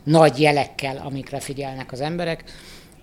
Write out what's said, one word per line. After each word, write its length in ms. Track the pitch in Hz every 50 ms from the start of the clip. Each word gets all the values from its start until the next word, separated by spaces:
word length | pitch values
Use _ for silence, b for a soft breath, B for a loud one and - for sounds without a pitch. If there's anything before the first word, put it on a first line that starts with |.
| B
nagy 360 | 143 156 160 160 151 123 131
jelekkel, 600 | 151 147 147 143 127 - - - - 135 131 139 -
amikre 340 | 143 135 135 127 - - 135
figyelnek 520 | - - 135 131 139 135 131 131 127 -
az 100 | 131 123
emberek. 420 | 139 151 170 175 175 165 165 - - B B B B B B B B B B B